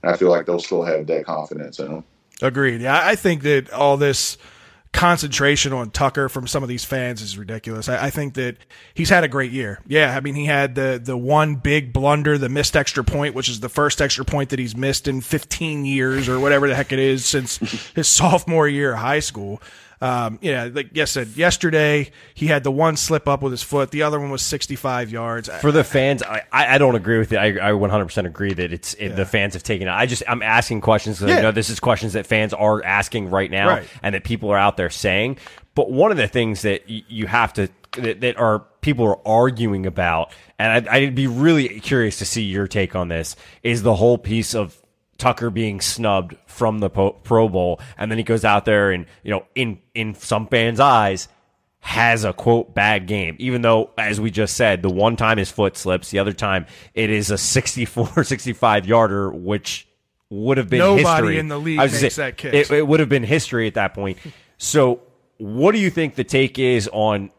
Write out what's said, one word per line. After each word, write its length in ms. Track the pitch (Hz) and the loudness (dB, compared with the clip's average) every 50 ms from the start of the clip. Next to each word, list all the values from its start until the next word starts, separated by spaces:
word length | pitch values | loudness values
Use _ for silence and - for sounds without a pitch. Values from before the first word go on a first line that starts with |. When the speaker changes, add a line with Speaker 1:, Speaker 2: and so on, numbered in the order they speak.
| - | 0
Speaker 1:
and 80 | 85 | 0
I 40 | 85 | 0
feel 140 | 87 92 90 | 2 4 4
like 160 | 87 85 - | 4 2 2
they'll 140 | - 87 87 | -2 -4 -4
still 240 | - - 92 85 85 | -2 -4 -4 -2 -2
have 240 | 85 80 78 78 | 0 -2 -2 -2
that 180 | 76 82 78 76 | -2 -4 -4 -4
confidence 540 | - 82 78 78 - 76 76 73 71 - - | -4 -6 -6 -6 -8 -10 -12 -12 -14 -12 -12
in 80 | 76 | -10
him. 160 | 71 78 78 76 _ _ _ _ _ _ - | -10 -10 -12 -14 _ _ _ _ _ _ -4
Speaker 2:
Agreed. 380 | - 135 123 135 139 131 120 117 | -4 -4 -2 0 -2 -2 -2 -4
Yeah, 220 | 120 131 139 165 160 | -2 0 0 2 2
I 100 | 185 220 | 2 0
think 240 | - - 190 170 147 135 | 2 0 0 0 0 0
that 260 | 147 147 135 127 - 101 | 2 2 2 0 -4 -2
all 240 | 120 143 143 139 | 0 2 2 4
this 400 | 139 147 143 135 - - - - _ - - - - - - _ _ _ _ | 4 2 0 0 0 -4 -6 -8 _ -18 -20 -20 -20 -20 -20 _ _ _ _
concentration 800 | - - - 175 175 156 - 147 127 - 139 143 147 139 - 143 | 0 4 4 4 4 4 0 -4 -2 2 2 4 4 2 0 -2
on 200 | 135 127 120 107 | -2 -4 -6 -6
Tucker 380 | - - 143 135 - 143 139 131 | -2 0 0 0 2 0 -2 -2
from 180 | - 135 127 | -4 -6 -8
some 160 | 127 - 147 135 | -4 -4 -4 -4
of 60 | 120 | -4
these 140 | 123 120 - | -6 -8 -6
fans 380 | - 139 131 127 123 123 107 | -6 -4 -4 -4 -4 -6 -8
is 160 | 110 104 98 | -10 -12 -12
ridiculous. 500 | 98 104 95 110 113 - 113 113 110 110 - | -12 -12 -12 -12 -12 -10 -10 -10 -8 -6 -4
I, 160 | 127 104 120 | -4 -2 -2
I 40 | 139 | -4
think 240 | - 156 147 139 117 | -4 -4 -6 -6 -4
that 220 | 135 127 123 120 _ - _ - - - - _ | -4 -6 -6 -6 _ -20 _ -20 -20 -20 -14 _
he's 160 | - 170 - | -4 0 2
had 140 | 196 175 165 | 4 2 2
a 40 | |
great 240 | 139 123 139 131 123 | 2 -2 -2 -4 -2
year. 280 | 120 135 123 104 98 - - | -4 -6 -6 -6 -8 -10 -10
Yeah, 280 | - 139 156 151 135 127 | 0 2 2 2 2 0
I 40 | 135 | -4
mean, 140 | 135 143 139 | -6 -6 -6
he 100 | 147 147 | -4 -2
had 280 | 151 147 139 139 139 123 | 0 0 0 0 0 -2
the, 240 | 139 135 131 131 123 117 | -2 -2 -2 -2 -4 -6
the 140 | 127 131 | -6 -6
one 380 | 123 120 131 147 151 151 151 147 | -4 0 2 2 4 4 2 0
big 380 | 131 - 143 147 151 139 123 120 | -2 0 0 0 0 0 -2 -4
blunder, 440 | 135 135 143 147 147 147 151 147 | 0 2 2 2 2 2 0 0
the 120 | 143 135 120 | 0 0 -2
missed 260 | 131 147 143 - - | -2 -2 -2 2 0
extra 280 | 156 143 - - 143 123 | 0 0 0 -4 -2 -2
point, 320 | - - 147 143 147 107 | -2 -2 -2 -4 -4 -4
which 140 | 127 131 - | -4 -6 -6
is 100 | 123 107 | -6 -6
the 100 | 113 123 | -10 -6
first 320 | - - 147 147 - - | 0 0 0 0 2 0
extra 240 | 147 135 - - 131 | 0 0 0 -2 -2
point 240 | - - 143 139 131 | -2 -2 -2 -2 -2
that 100 | 143 127 | -4 -4
he's 160 | 127 117 110 | -4 -6 -6
missed 320 | 120 131 135 135 - - | -4 -2 -2 -2 -2 -4
in 140 | 143 131 131 | -4 -6 -4
fifteen 640 | 120 - - 147 - _ - - 165 160 151 147 143 | -4 -4 -4 -4 -4 _ -8 -6 -6 -6 -6 -4 -4
years 420 | 135 139 135 131 131 131 135 135 | -2 -2 0 0 0 0 -2 -2
or 120 | 123 127 127 | -2 0 0
whatever 280 | 139 143 143 139 139 | 2 4 4 4 4
the 80 | 143 127 | 2 2
heck 160 | 131 139 - | 0 -2 -2
it 80 | 135 135 | 0 0
is 260 | 135 135 135 131 120 | 2 2 2 0 -2
since 320 | - - 139 127 117 - | -2 -2 -2 -2 -4 -6
Speaker 1:
<laughs> 380 | - 113 107 - 220 - - _ | -6 -6 -6 -6 -10 -12 -8 _
Speaker 2:
his 120 | 170 156 | -2 0
sophomore 600 | - - - 165 180 160 175 - 175 165 160 151 | 2 2 4 4 4 4 2 2 0 2 2 2
year 260 | 147 143 139 143 135 120 | 2 2 0 -2 -2 -2
of 60 | 110 | -2
high 200 | 113 127 143 151 | -2 -2 -2 -2
school. 420 | 147 - 135 110 101 98 101 - - - - - - - _ _ | -2 -4 -10 -10 -10 -10 -12 -12 -14 -20 -20 -20 -20 -20 _ _
Um, 380 | 131 127 123 120 120 113 110 - | -4 -2 -2 -2 -2 -4 -6 -6
you 120 | - 170 139 | -4 -4 -4
know, 180 | 123 117 120 120 | -4 -4 -6 -6
like 240 | 143 139 139 - | -8 -10 -6 -4
I 60 | 156 151 | -4 -2
said, 240 | - - 143 120 110 107 | -2 -2 -6 -6 -6 -2
yesterday 760 | 135 165 175 - - - 170 156 156 151 147 147 147 139 - _ - - - _ | 0 2 2 2 2 -2 0 2 4 4 4 2 0 0 -4 _ -20 -20 -20 _
he 140 | - 151 | -4 0
had 160 | 151 151 143 123 | 2 2 2 2
the 80 | 139 | 0
one 240 | 135 139 160 165 156 | 2 4 2 2 2
slip 320 | 147 - - 160 147 - | 0 -2 0 0 0 2
up 140 | 143 139 135 | 0 -2 0
with 100 | 139 135 | -2 -4
his 100 | 127 120 - | -4 -6 -8
foot. 280 | - 147 143 135 127 | -2 -2 -2 -2 0
The 120 | - 147 151 | -2 -2 -2
other 140 | 151 151 | 0 0
one 120 | 147 143 139 | -2 -4 -6
was 120 | 139 127 | -6 -6
sixty-five 680 | - - 156 139 - - 143 127 - 135 127 123 123 107 | -4 -6 -4 -6 -6 -8 -8 -6 -4 -4 -4 -4 -4 -6
yards. 380 | 113 113 117 117 117 117 107 - 78 - | -8 -8 -6 -6 -6 -6 -8 -10 -10 0
Speaker 3:
For 140 | - 147 147 | 0 4 4
the 100 | 160 - | 4 2
fans, 400 | - - 139 131 139 143 117 - | 4 2 2 2 2 0 0 -2
I, 200 | - 110 110 - _ - | -6 -6 -8 -6 _ 0
I, 220 | 127 147 123 131 | 2 2 4 4
I 20 | |
don't 180 | 143 143 131 120 | 6 6 4 4
agree 220 | 110 87 104 117 113 | 2 2 2 2 2
with 140 | 110 - 110 | 2 2 2
it. 20 | |
I, 220 | 101 101 107 98 | 2 2 2 2
I 160 | 95 92 104 107 | 2 2 2 2
one 160 | 101 101 98 | 2 2 2
hundred 160 | 101 107 98 | 2 0 0
percent 200 | 85 - 107 95 | 0 -4 -4 -4
agree 280 | 87 78 - 101 98 95 | -4 -4 -4 -4 -2 -2
that 180 | 85 90 85 | -2 -4 -4
it's, 220 | 85 82 - - - | -4 -8 -8 -10 -10
it, 160 | - 104 95 | -8 -8 -6
Speaker 2:
Yeah. 60 | - | -2
Speaker 3:
the 100 | 95 95 | -4 -4
fans 300 | 92 - 107 98 101 95 | 0 0 0 0 0 -4
have 80 | 90 - | -8 -4
taken 260 | - 110 90 95 92 | -4 -4 -2 -2 -2
it. 20 | |
I 140 | 90 101 120 | 0 0 0
just, 180 | 127 120 - - | 0 0 -4 -2
I'm 160 | - 120 120 | -4 -4 -2
asking 380 | 104 110 110 117 117 - 117 107 | 0 2 2 2 2 0 -4 -2
questions 400 | - 120 113 104 - 107 104 87 | 2 2 2 2 2 -4 -6 -2
'cause 80 | 101 | 0
Speaker 2:
Yeah. 120 | - - - | 2 2 4
Speaker 3:
I 20 | |
know 100 | 110 110 | 4 2
this 180 | 104 113 110 - | 2 0 -2 -4
is 120 | 117 - | -6 -2
questions 320 | - 127 113 95 113 110 90 | 0 0 0 0 -2 -4 -4
that 120 | 110 95 | -6 -2
fans 280 | - 113 110 107 107 104 | 0 0 0 0 0 -2
are 280 | - 107 107 107 107 | 0 2 2 2 2
asking 480 | - 90 98 101 98 - - 113 101 92 | 0 0 0 0 0 -2 -4 -6 -4 -2
right 220 | 92 95 98 95 | -2 -2 -2 0
now 160 | 92 95 101 | 0 2 2
Speaker 2:
Right. 200 | 98 90 - - - - - | 2 2 0 -2 -12 -18 -6
Speaker 3:
and 140 | - 104 101 | -6 -4 -4
that 80 | 98 - | -4 -4
people 260 | - 117 107 110 104 | -4 -6 -4 0 0
are 60 | 101 | 2
out 200 | 98 98 104 - | 4 4 2 2
there 120 | - 90 85 | 0 -4 -4
saying. 460 | - - - 104 90 98 110 127 139 - - - - - - _ _ | -4 -2 -2 0 0 2 0 -2 -4 -8 -14 -20 -20 -20 -20 _ _
But 160 | 151 135 - | -2 -2 0
one 200 | 127 131 180 220 | 2 2 4 4
of 60 | 208 | 4
the 120 | 151 113 101 | 0 -2 0
things 320 | - 127 117 113 107 92 | 0 -2 0 0 -2 -2
that 220 | - 107 98 - _ | -2 -2 -2 -2 _
y-, 160 | 101 113 110 - _ | -12 -14 -14 -12 _
you 180 | 107 107 107 | -8 -8 -6
have 240 | 90 104 120 117 107 - | 0 2 2 2 2 0
to, 120 | - - - _ _ - _ - | -2 -4 -4 _ _ -18 _ -10
that, 240 | 127 123 113 104 98 | -6 -4 -4 -4 -2
that 160 | 123 123 113 | -2 -4 0
are, 220 | - 120 113 107 107 - _ _ _ | 2 2 2 2 0 -2 _ _ _
people 260 | - 147 147 120 117 | -2 -2 0 2 2
are 220 | 107 98 - _ | 2 2 0 _
arguing 580 | 110 110 113 123 131 127 113 120 110 101 95 92 | 2 4 4 4 4 2 0 -2 -2 -2 -2 -4
about, 460 | 95 85 - 90 85 82 82 80 - - - - _ _ | -4 -2 -2 0 0 0 0 -2 -4 -10 -20 -20 _ _
and 140 | - 104 113 | -2 0 2
I'd, 160 | 113 120 113 | 2 2 2
I'd 260 | 104 117 135 139 139 123 | 2 2 2 2 2 0
be 120 | 123 135 | -2 -2
really 540 | 131 117 123 143 165 165 151 135 120 98 110 | 0 0 2 4 4 4 4 2 -2 -4 -10
curious 380 | - - 143 127 117 107 95 - | -4 0 2 2 2 0 -2 -4
to 60 | - | -8
see 180 | - - 120 110 | -6 -4 -4 -4
your 240 | 98 92 98 101 | -2 -2 -2 -2
take 280 | 95 - 107 95 90 - | -2 0 -2 -2 -2 -2
on 140 | 92 90 85 | -6 -4 -4
this, 260 | 85 82 82 - - - - - - _ _ | -4 -6 -6 -8 -12 -16 -20 -20 -20 _ _
is 200 | 117 117 117 101 | -2 -2 0 2
the 120 | 120 110 | 2 2
whole 220 | 87 107 120 120 | 4 4 4 4
piece 380 | 113 - 101 110 113 107 - - | 2 0 -2 -2 -2 -2 -2 -2
of 220 | 113 104 82 - _ _ _ _ _ _ _ _ | -4 -4 -4 -8 _ _ _ _ _ _ _ _
Tucker 320 | _ - 127 120 - 117 117 | _ 0 0 0 0 -4 -4
being 320 | 95 117 113 107 101 95 | -2 -2 -2 -2 -4 -4
snubbed 520 | - - - - 117 107 101 95 90 85 - _ _ | -6 -6 -6 -2 0 2 2 0 0 -4 -12 _ _
from 340 | _ - - 120 113 107 107 | _ -6 -2 -2 0 0 0
the 100 | 104 95 | -2 -2
po-, 220 | - 104 98 98 | 0 0 0 0
Pro 380 | - - _ - 117 110 113 110 | 0 -6 _ 2 4 4 4 4
Bowl, 320 | 90 92 90 90 85 - - - - | 2 0 -2 -2 -4 -6 -10 -20 -10
and 120 | - - 110 | -8 -6 -4
then 80 | 110 | -4
he 60 | 113 110 | -4 -2
goes 220 | - 113 110 110 | 0 -2 2 4
out 180 | 110 104 104 - | 4 2 4 4
there 260 | 113 107 104 101 98 | 4 2 4 4 2
and, 140 | 92 90 82 - - _ | 0 -2 -6 -10 -18 _
you 100 | _ 107 | _ -6
know, 140 | 104 95 - _ _ | -6 -6 -6 _ _
in, 240 | 127 127 117 101 - _ _ _ | -4 -4 -4 -4 -10 _ _ _
in 200 | 117 110 107 101 | -6 -6 -6 -8
some 320 | - - - 120 107 110 | -10 -4 -2 -2 -2 -2
fans' 320 | - 135 117 113 117 117 107 | 0 0 2 2 2 2 4
eyes, 480 | 135 143 127 117 107 98 95 92 - - _ _ _ _ _ _ _ _ _ _ | 4 6 6 6 4 2 0 -4 -8 -14 _ _ _ _ _ _ _ _ _ _
has 420 | _ - - 113 117 117 117 113 107 | _ -6 0 2 2 2 2 2 0
a, 80 | 101 | -4
quote, 420 | 95 - - 120 117 117 - - - | -4 0 2 2 4 2 2 -2 -2
bad 320 | 104 101 104 110 101 92 | 0 2 2 2 0 -2
game, 300 | 90 107 101 92 82 80 | -4 -4 -2 -2 -4 -6
even 240 | 78 120 127 127 120 | -6 -6 -4 -2 0
though, 280 | 117 113 113 110 113 - _ | 4 4 4 4 2 -2 _
as 240 | - 107 107 107 104 | -4 -2 -2 -2 -2
we 100 | 107 113 | -2 -2
just 240 | 95 107 107 101 - | 0 0 -2 -2 0
said, 260 | - 123 107 98 90 | 2 2 2 2 2
the 80 | 87 95 | 0 -2
one 280 | 90 92 104 113 117 | 0 2 2 2 2
time 200 | 113 117 110 113 | 2 2 2 2
his 140 | 104 95 - | 2 0 -4
foot 240 | - - 104 98 - | 0 0 0 0 0
slips, 340 | - - 92 90 90 - - | -4 -4 -4 -4 -4 -4 -4
the 80 | - 98 | -2 -2
other 120 | 98 104 | -2 -2
time 340 | 98 - 113 101 95 92 78 - - - - - _ | -2 -4 -2 -2 -2 -2 -4 -6 -16 -20 -20 -10 _
it 160 | - 110 104 | -4 -2 0
is 220 | 107 107 104 - | 0 -2 0 -2
a 60 | 104 | -2
sixty-four, 840 | 95 - - - 135 - - - 123 120 - - 120 113 - - - 127 | -2 -2 0 0 0 0 -2 -6 -6 -6 -6 -2 -4 -4 0 0 -2 0
<laughs> 0 | |
sixty-five 640 | - 139 120 - 127 107 - - 117 107 104 90 | 0 -4 -6 -4 -8 -4 0 2 2 2 2 2
yarder, 440 | 92 113 117 113 104 98 101 98 95 | 4 4 4 4 4 2 -2 -2 -4
which 600 | - 82 90 92 104 104 - - - - - _ _ _ _ _ _ _ _ _ | -6 -8 -4 -4 -4 -4 -4 -8 -10 -10 -12 _ _ _ _ _ _ _ _ _
would 280 | 104 98 107 127 135 | -10 -4 0 0 0
have 120 | 135 120 92 | 0 0 0
been 100 | - - | 2 4
Speaker 2:
Nobody 240 | 180 196 202 190 - | 4 6 6 6 4
Speaker 3:
history. 340 | 175 165 156 - - - - | 4 4 2 2 2 0 -2
Speaker 2:
in 100 | 156 156 | -4 -4
the 100 | 147 143 | -6 -6
league 200 | 151 165 160 151 | -4 -4 0 2
Speaker 3:
I 40 | 135 | 2
was 80 | 139 - | 2 2
gonna 100 | 120 131 | 2 0
Speaker 2:
makes 120 | 123 - | 0 0
Speaker 3:
say, 60 | - 143 | -2 -6
Speaker 2:
that 140 | 131 - | -6 -6
kick. 160 | - - 139 123 | -8 -6 0 2
Speaker 3:
it, 180 | 143 147 - | 2 2 4
it 160 | 139 147 156 | 2 2 4
would 140 | 139 151 160 | 4 4 4
have 80 | 151 120 | 4 4
been 140 | 139 135 117 | 2 0 2
history 440 | 104 143 160 - - - 117 113 | 2 0 0 0 -2 -2 -2 -2
at 60 | 107 - | 0 0
that 200 | 113 101 95 - | -2 -2 -2 -2
point. 240 | - 98 95 92 - - 160 - _ _ _ _ | -4 -6 -6 -6 -8 -14 -20 -20 _ _ _ _
So 440 | _ - - - 151 135 127 120 - - _ _ _ _ _ _ | _ -8 0 2 4 4 4 2 0 -6 _ _ _ _ _ _
what 360 | _ 113 101 107 123 143 190 214 | _ -12 -8 -2 2 4 4 4
do 60 | 226 | 4
you 100 | 196 180 | 0 0
think 260 | - 170 160 143 - | 0 0 -2 -2 -2
the 80 | - 123 | -6 -6
take 340 | - - 135 135 131 - 127 | 0 2 2 2 2 0 0
is 300 | 131 127 127 117 101 - - | 2 2 2 2 0 -2 -2
on 360 | 110 107 107 104 101 98 95 _ | 0 0 0 0 -2 -4 -8 _